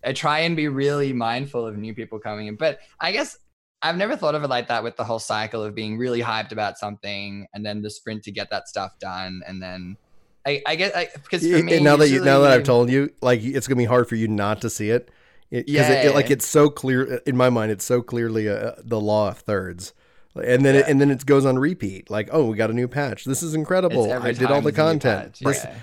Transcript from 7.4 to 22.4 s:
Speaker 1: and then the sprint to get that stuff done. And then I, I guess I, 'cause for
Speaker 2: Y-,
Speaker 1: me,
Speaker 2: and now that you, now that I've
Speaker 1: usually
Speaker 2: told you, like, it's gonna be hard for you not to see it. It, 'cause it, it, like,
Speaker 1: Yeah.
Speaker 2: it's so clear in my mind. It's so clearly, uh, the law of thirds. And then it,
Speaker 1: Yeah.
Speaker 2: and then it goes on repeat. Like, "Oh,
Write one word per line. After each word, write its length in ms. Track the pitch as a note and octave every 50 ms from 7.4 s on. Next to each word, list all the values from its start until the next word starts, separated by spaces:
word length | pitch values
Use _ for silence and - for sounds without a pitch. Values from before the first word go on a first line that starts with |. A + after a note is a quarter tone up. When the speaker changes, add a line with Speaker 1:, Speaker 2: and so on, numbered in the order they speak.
| G2 - -
Speaker 1:
and 120 | G#2 G#2
then 160 | G#2+ G#2 G#2
the 80 | G#2 G#2
sprint 340 | G#2 - _ - A2 G#2+ -
to 80 | -
get 180 | G2+ G#2 G2+ -
that 180 | G#2+ F#2+ - -
stuff 280 | - G2+ G2 F#2+ _ _
done. 420 | - F#2+ F#2 F#2 F#2 F#2 F#2 F#2 -
And 160 | - F#2+ F#2
then 360 | F#2 F#2 F2+ F#2 F2+ F2+ G2 - _ _ _ - _ _ _ _ _ C#3
I, 140 | C#3+ C#3+ -
I 100 | - D#3
guess 200 | D#3+ F#3 G3 F#3+
I, 100 | F3+ F3 - - D#3 - -
'cause 120 | - F3 D#3+
for 100 | E3 F3+
Speaker 2:
Y-, 60 | D#3
Speaker 1:
me, 140 | E3+ E3+ E3+
Speaker 2:
and 80 | E3+ D3
now 140 | D3 D3 D3
that 120 | D3+ D3
you, 140 | C3+ C3 B2
now 160 | C#3 C3+ C#3
that 120 | C#3+ C#3+
I've 80 | C3 B2
Speaker 1:
usually 20 | B2+
Speaker 2:
told 260 | C#3 B2 A#2+ B2 A#2+
you, 200 | B2+ C3+ C#3 D3 _ _
like, 200 | - B2+ B2 A#2 G#2+
it's 240 | B2 C3+ C3+ A#2+ -
gonna 100 | C3+ B2
be 60 | A#2+
hard 220 | A2 B2+ B2 B2 -
for 80 | A#2+
you 120 | A2+ A2+ G#2+
not 340 | G#2+ G#2 G2+ G2+ G#2+ G2+
to 80 | - A2+
see 200 | - - G#2 G#2
it. 220 | A2+ B2 - _ _ _ _ _ _ - _ _
It, 160 | - B2 A#2 C#3+
'cause 220 | C#3+ D3 C#3+ D3+
it, 160 | D3 C#3 B2+
it, 100 | D3 C#3
like, 120 | C#3+ C#3 -
Speaker 1:
Yeah. 60 | C#3+
Speaker 2:
it's 140 | - - -
so 220 | - D3+ D3 D3+
clear 520 | D3 - - C3 C3 B2+ C3+ - B2+ A#2+ -
in 100 | - B2+ B2
my 120 | B2+ B2+
mind. 220 | B2 A#2 G#2+ A2
It's 140 | G#2+ F#2+ -
so 160 | - B2 B2
clearly, 460 | A#2+ - B2 A#2+ A#2 A#2 A2 A2 G#2+ G#2+
uh, 220 | G2+ G#2+ G#2 A2+ - -
the 200 | - A#2+ A#2 A2
law 280 | G#2 G#2+ G#2+ G#2+ G#2+ G2
of 100 | - -
thirds. 540 | - - G#2 G2 F#2 F#2 E2+ F2 F#2+ - _ _ _ _ _ - - _ _
And 300 | - - A#2+ B2 B2+ C#3
then 100 | C#3 C3+
it, 40 | C#3
Speaker 1:
Yeah. 120 | C#3 -
Speaker 2:
and 80 | D3 C3+
then 120 | C#3+ C#3+
it 140 | C#3 B2+ C3+
goes 200 | C3+ C#3+ C#3 C3+
on 120 | C#3 B2+ B2+
repeat. 520 | C3+ D#3 F#3 - - G2 F#2+ F#2 - _
Like, 180 | G#2 G#2+ G#2+ -
"Oh, 140 | B2+ D#3+